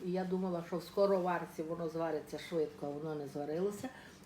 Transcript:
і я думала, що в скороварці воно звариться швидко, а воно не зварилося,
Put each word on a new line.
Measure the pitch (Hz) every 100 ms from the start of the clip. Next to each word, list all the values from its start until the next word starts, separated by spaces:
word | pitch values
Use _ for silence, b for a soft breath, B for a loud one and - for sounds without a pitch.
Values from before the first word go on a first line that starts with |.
| 185
і |
я | 185
думала, | 180 185 190 170 -
що | 170
в |
скороварці | - 202 196 190 175 170 160 -
воно | 156 165 165
звариться | 165 165 151 147 151
швидко, | - 170 147 - 143
а |
воно | 143 156
не | 151 139
зварилося, | 147 147 165 202 208 254 B B B